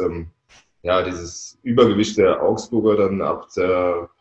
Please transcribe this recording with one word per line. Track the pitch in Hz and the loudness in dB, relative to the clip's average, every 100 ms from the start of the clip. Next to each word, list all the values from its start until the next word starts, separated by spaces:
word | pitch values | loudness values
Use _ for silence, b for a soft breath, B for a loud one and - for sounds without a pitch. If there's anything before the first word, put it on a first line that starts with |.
ähm, | 90 85 82 - _ b b _ | -6 -6 -12 -18 _ b b _
ja, | 87 92 | -2 -2
dieses | 90 87 85 - - - | -2 -6 -10 -14 -18 -10
Übergewicht | 127 120 113 101 104 107 | -2 4 4 4 0 2
der | 95 76 | 2 4
Augsburger | 85 110 - 117 107 104 | 0 0 -2 0 2 2
dann | 98 95 | 2 0
ab | 76 - - | -4 -6 -8
der | - 92 92 90 87 - _ | -2 0 0 0 -2 -6 _